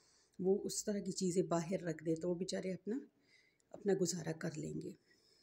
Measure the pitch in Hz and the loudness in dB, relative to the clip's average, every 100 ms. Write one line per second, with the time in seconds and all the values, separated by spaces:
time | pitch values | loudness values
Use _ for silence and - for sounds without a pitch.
0 | _ - _ - 185 196 196 - - 202 | _ -20 _ 0 4 4 2 -2 -2 -2
1 | 185 - 185 175 160 170 165 185 170 156 | -2 0 2 2 4 2 2 0 -2 -2
2 | 156 160 175 175 185 190 180 180 - 254 | 0 0 0 -2 -2 -2 -2 -4 -2 -4
3 | - _ _ _ _ _ _ - 196 190 | -6 _ _ _ _ _ _ -4 2 4
4 | 175 180 160 160 170 151 156 156 147 - | 4 2 -2 -2 -4 -4 -4 -4 -6 -10
5 | _ _ _ _ | _ _ _ _